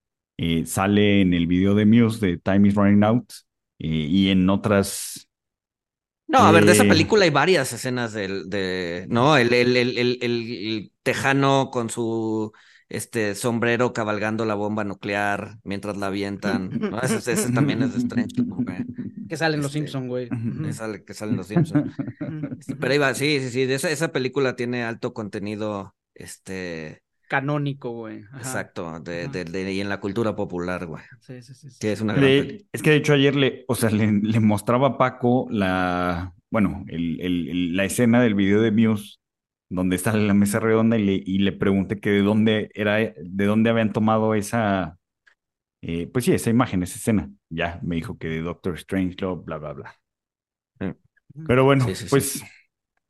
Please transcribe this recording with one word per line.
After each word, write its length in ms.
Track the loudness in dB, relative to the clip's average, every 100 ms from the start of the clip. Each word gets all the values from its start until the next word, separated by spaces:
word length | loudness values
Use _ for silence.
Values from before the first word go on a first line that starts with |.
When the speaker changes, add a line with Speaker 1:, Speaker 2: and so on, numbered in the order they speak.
| _ _ _ -6
Speaker 1:
Eh, 280 | -2 0 0
sale 560 | 0 2 4 4 4
en 120 | 4
el 120 | 2 2
video 300 | 2 4 4
de 100 | 6
Muse 400 | 6 4 2 -2
de 120 | 0
Time 300 | 0 4 4
Is 80 | 4
Running 280 | 4 6
Out, 280 | 6 2 -2 -16 _ _ _ -10
eh, 80 | -4
y 420 | -2 0 2 4
en 200 | 4 2
otras 800 | 2 2 2 0 -6 -12 -14 -20 _ _ _ _ _ _ _ _ _ 2
Speaker 2:
No, 120 | 6
a 120 | 8
ver, 140 | 8 8
de 60 |
esa 140 | 8 6
Speaker 1:
eh, 40 |
Speaker 2:
película 340 | 4 4 4 4
hay 40 |
varias 420 | 4 4 2 0
escenas 420 | -4 -4 -4 -4
del, 360 | -4 -4 -6 -6
de, 560 | -4 -2 -4 -4 -6 -2
¿no? 280 | 2 4 4
El, 160 | 4
el, 240 | 4 4 2
el, 200 | 0 0
el, 200 | 0 0
el, 300 | -2 -4 -4
el 400 | -8 -6 -6 -8 _
tejano 680 | -4 -2 0 2 4 2 0
con 200 | -4 -4
su, 600 | -4 -4 -2 -2 -2 -4 -10 _ _ -12
este, 460 | -10 -6 -4 -2 -2
sombrero 580 | -2 0 0 2 0
cabalgando 500 | 0 -4 -2 -2 -2
la 120 | -2 -2
bomba 280 | -2 -4
nuclear 760 | -4 -6 -4 -2 0 -2 -6 -12
mientras 340 | -10 -8 -8 -6
la 100 | -6
avientan, 640 | -4 -6 -6 -4 -4 -4 -6
¿no? 200 | -6 -4
Ese, 300 | -4 -2 -2
ese 200 | -2 0
también 320 | 0 0 0
es 100 | -2
de 60 | -2
Strange, 420 | -2 -2 -4 -4
¿no, 120 | -4 -4
güey? 220 | -6 -8 -10 -10 -12 -12 -10
Speaker 3:
Que 80 | -4
salen 220 | -2 -2
los 60 | -4
Speaker 2:
Este, 120 | -4
Speaker 3:
Simpson, 280 | -6 -6 -6
güey. 220 | -6 -6
Speaker 1:
Ujú. 180 | -6 -6
Speaker 3:
Ujú. 140 | -6
Speaker 2:
que 100 | -6
sale, 300 | -6 -8 -10
que 100 | -14
salen 240 | -10 -4 -4
los 100 | -2
Simpson. 460 | 0 0 0 -2 -6 -10 -10
Speaker 3:
Ujú. 340 | -10 -8 -10 -10
Speaker 2:
Este, 160 | -12 -6
pero 160 | 0
ahí 40 | 0
va, 160 | 0
sí, 260 | 0 -2 -2
sí, 120 | -2
sí, 140 | -2 -2
de 80 | -2
esa, 160 | -4
esa 200 | -4 -4
película 440 | -4 -4 -2 -2 -2
tiene 280 | -4 -4
alto 300 | -6 -6 -8
contenido, 800 | -8 -10 -8 -8 -6 -6 -6 -10 _ _ -20
este 840 | -20 -18 -14 -10 -8 -10 -12 -16 _ _ -6
Speaker 3:
Canónico, 600 | -4 -2 -4 -4 -8 -10
güey. 300 | -10 -12 -14 -18
Ajá. 120 | -14
Speaker 2:
exacto, 640 | -8 -8 -8 -10 -10 -10
de, 240 | -10 -8
Speaker 3:
Ajá. 80 | -8
Speaker 2:
de, 140 | -8 -8
de, 280 | -6 -6
y 80 | -4
en 80 | -6
la 100 | -6
cultura 360 | -4 -2 -2 -4
popular, 500 | -6 -6 -6 -6 -8
güey. 160 | -12 -18 -20
Speaker 3:
Sí, 200 | -20 -20
sí, 140 | -20 -20
sí, 160 | -20
sí. 60 | -6
Speaker 2:
Sí, 60 | -4
es 120 | -2
una 120 | 0
Speaker 1:
De 60 | 4
Speaker 2:
gran 100 | 4 4 0
peli. 200 | -8 _
Speaker 1:
es 120 | -2
que 80 | 2
de 40 | 4
hecho 160 | 4
ayer 220 | 4 4 2
le, 300 | 0 0 -4
o 60 |
sea, 160 | 0 0
le, 220 | 2 2
le 280 | 4 4 4
mostraba 500 | 4 2 2 2 2
a 80 | 2
Paco 480 | 0 2 2 2 0
la, 800 | 0 0 0 0 0 -2 -2 -6 -12 _
bueno, 340 | 0 0 -2 -8
el, 300 | -6 -4 -4
el, 260 | -2 -2 -2
el, 260 | -2 -2 0
la 100 | 0
escena 360 | 2 4 4
del 140 | 4 4
video 260 | 4 4
de 100 | 4
Muse 460 | 4 2 2 -4 -20 _ _ _ _ -8
donde 260 | -2 0 0
está 160 | 0
en 160 | 0 2
la 80 | 4
mesa 240 | 2 2
redonda 400 | 2 2 4 2
y 60 | 2
le, 80 | 0 -2
y 140 | 0
le 140 | 0
pregunté 460 | 0 0 0 0 -2
que 120 | 0
de 100 | 2
dónde 480 | 4 4 2 2 -2 -4
era, 220 | 0 0
de 480 | -2 -6 -8 -2 2
dónde 260 | 2 2
habían 220 | 2 0
tomado 420 | 0 2 2 2 0
esa, 640 | -2 -2 0 0 -4 -10 _ _ _ _ _ _ _ _
eh, 240 | -8 -8 -4
pues 120 | -2 0
sí, 80 |
esa 180 | 0 2
imagen, 320 | 2 2 -2
esa 140 | -4 -4
escena. 340 | -2 0 -2 -10 -10
Ya 300 | -6 -4 -6
me 140 | -6 -6
dijo 200 | -6 -10
que 80 | -8
de 140 | -6
Doctor 360 | -8 -8 -8 -8
Strangelove, 640 | -4 -2 -2 -4 -6 -6
bla, 140 | -8 -10
bla, 160 | -10
bla. 220 | -12 -16 -20 _ _ _ _ _ _ _ -10
Speaker 2:
Sí. 140 | -10 -10 _ _ -20 -8 0
Speaker 1:
Pero 160 | 4
bueno, 220 | 6 4 2
Speaker 2:
Sí, 80 | -4
sí, 80 |
sí. 60 | 0
Speaker 1:
pues 320 | 0 0 -6 -12 -20 _ _ _ _